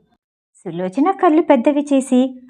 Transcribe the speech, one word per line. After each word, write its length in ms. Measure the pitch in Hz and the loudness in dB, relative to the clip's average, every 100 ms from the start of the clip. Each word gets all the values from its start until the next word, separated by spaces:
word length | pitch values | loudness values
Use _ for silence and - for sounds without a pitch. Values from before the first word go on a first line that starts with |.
| _ _ _ _ _ _ | _ _ _ _ _ _
సులోచన 560 | 190 165 185 190 330 | -12 -8 -6 -2 -2
కళ్ళు 300 | 381 359 311 | 0 2 2
పెద్దవి 460 | 330 277 262 285 285 | 2 2 2 -2 0
చేసి 480 | 269 269 254 262 - | -2 0 0 0 -4